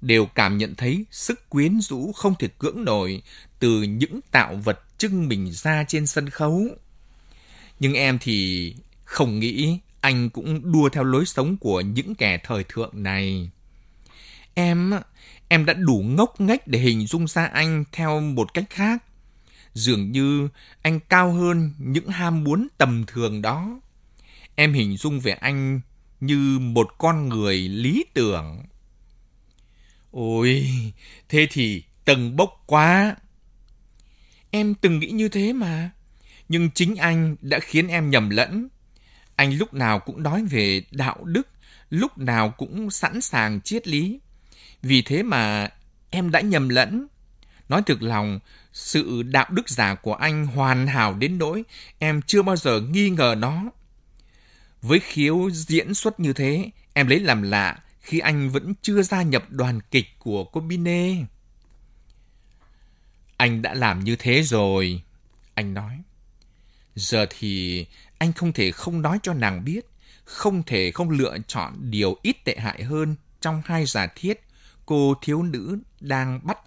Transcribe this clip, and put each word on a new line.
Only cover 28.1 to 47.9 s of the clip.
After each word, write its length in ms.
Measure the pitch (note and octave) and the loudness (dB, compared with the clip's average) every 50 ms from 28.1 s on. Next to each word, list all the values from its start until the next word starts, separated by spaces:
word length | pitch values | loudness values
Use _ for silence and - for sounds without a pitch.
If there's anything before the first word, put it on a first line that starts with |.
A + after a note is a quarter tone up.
| _ | _
tưởng. 500 | C3+ A#2 G#2 F#2+ E2 D#2 D2+ D#2+ G2+ C3+ - - - - _ _ _ - _ _ _ _ _ _ _ _ _ _ _ _ _ _ _ - _ _ _ _ _ | 0 2 2 0 -2 -4 -8 -10 -14 -16 -18 -20 -20 -20 _ _ _ -20 _ _ _ _ _ _ _ _ _ _ _ _ _ _ _ -20 _ _ _ _ _
Ôi, 580 | - B2+ A2+ A2+ A2+ A2+ A#2+ B2+ C3 C#3 C3+ C3 C3 B2 A2+ A2 - - - - - - _ - | -10 -6 -4 -2 0 2 2 2 2 2 0 0 -2 -2 -4 -6 -10 -12 -20 -20 -20 -20 _ 0
thế 180 | D3 D3+ D3+ D3+ | 2 2 2 2
thì 320 | - C#3+ A#2+ A2 G2+ E2 - _ _ _ - | 2 0 0 0 -2 -4 -8 _ _ _ 2
tâng 300 | C#3+ C#3 B2+ A#2+ A#2 B2+ | 4 4 4 2 0 2
bốc 280 | D#3 G3 F#3+ - - - | 2 0 0 0 -8 -4
quá. 500 | - D3+ D3+ D#3 E3+ F3+ G3 G3+ G#3+ - - - - _ _ _ - - - - - - _ - _ _ - - - - _ - _ _ _ _ _ | 2 4 6 6 6 6 6 4 2 0 -6 -12 -20 _ _ _ -20 -20 -20 -20 -20 -20 _ -20 _ _ -20 -20 -20 -20 _ -20 _ _ _ _ _
Em 240 | - G#3+ G#3+ G#3 G#3 | -2 0 0 0 2
từng 240 | - - F3+ E3 D3+ | 2 4 4 4 2
nghĩ 100 | D#3 - | 0 -2
như 200 | A3 G#3+ A3 G#3 | -2 -2 -2 0
thế 240 | G3+ G3+ G3 A3 B3+ | 0 0 0 0 0
mà. 380 | C4 G#3+ E3+ D#3+ D#3+ E3+ F3+ - - _ _ _ _ - - - - - - | -2 -2 -2 -2 -4 -6 -6 -10 -16 _ _ _ _ -20 -20 -20 -20 -6 -2
Nhưng 200 | D#3+ E3+ E3+ D#3+ | 2 2 2 2
chính 240 | - - F3+ F3 A3 | 4 2 2 2 2
anh 400 | F3+ D#3+ E3+ E3 E3 D#3+ D#3+ D3 - | 2 2 2 4 2 2 0 0 -4
đã 180 | - C3+ C#3+ - | -2 -2 -2 -2
khiến 280 | - - - D#3 F3+ | -2 2 2 2 2
em 220 | F3+ E3+ E3+ D#3 C#3+ | 2 0 0 2 4
nhầm 200 | C3+ A#2+ G#2+ G2+ | 4 4 4 2
lẫn. 380 | G2+ A2+ - - F#3+ G#3+ A#3+ C4 - _ _ _ - _ _ _ _ _ _ _ _ | 2 0 0 0 -2 -4 -6 -6 -12 _ _ _ -20 _ _ _ _ _ _ _ _
Anh 220 | - C#3 C#3 C3+ | 0 0 0 2
lúc 160 | D3+ A3 - - | 0 -2 -4 -2
nào 260 | C3+ B2 A2 G#2+ F#2+ | -2 0 0 0 0
cũng 240 | - - - - D3+ | -2 -6 -10 -6 -4
nói 200 | D3 E3 G#3 A3+ | -2 -2 -2 -2
về 380 | F#3 C#3 A2 G2+ G2 F#2+ F#2+ - - | -2 0 0 2 2 0 -2 -4 -6
đạo 260 | - C#3 B2+ B2+ - - - | -6 -4 -4 -4 -4 -6 -6
đức, 240 | E3+ E3 B3 C4+ - - - - - - - - _ | -4 -4 -4 -4 -6 -12 -20 -20 -20 -20 -20 -12 _
lúc 280 | D3+ E3+ B3 D4 - | -2 -2 -2 -2 -4
nào 360 | - C3 B2+ A#2 A2+ A2 G#2+ A#2 | -4 -4 0 0 2 0 0 -2
cũng 340 | - - - - G3+ A3 G3+ | -6 -10 -10 -8 -8 -8 -6
sẵn 300 | - - - - - A#3+ | -4 -4 -4 -4 -2 -4
sàng 400 | - - - B2 A2 G#2+ G#2+ G2 | -6 -2 -2 0 0 0 -2 -4
triết 260 | - - G#3 A#3 - | -6 -4 -6 -6 -4
lý. 320 | F#3+ D3+ D3 E3 G3 A#3+ C#4 - - - - _ - - - - - - _ | -2 -2 0 0 -2 -4 -8 -14 -20 -20 -20 _ -20 -20 -20 -20 -20 -18 _
Vì 200 | - B2+ C3+ B2+ | 0 4 4 4
thế 220 | - - C3+ E3+ A3+ | 4 2 0 -2 0
mà 460 | A#3+ D#3 A#2+ A2 G#2 G#2 G#2 G#2 - - - - - _ _ _ _ | 0 0 0 2 2 0 -2 -4 -4 -8 -14 -20 -20 _ _ _ _
em 220 | - F#3 F3+ E3+ | -4 -2 0 2
đã 100 | D#3 D#3 | 2 2
nhầm 280 | G3 G#3 F#3 D3 C3+ B2+ | 4 4 2 2 2 2
lẫn. 380 | B2 B2+ A#2+ - G3+ A#3+ C#4+ - - _ - _ - - - - _ - - - | 2 2 2 2 0 -6 -8 -8 -16 _ -20 _ -20 -20 -20 -20 _ -20 -6 -2
Nói 120 | C#3 G3 G#3 | 0 0 2
thực 160 | - | 2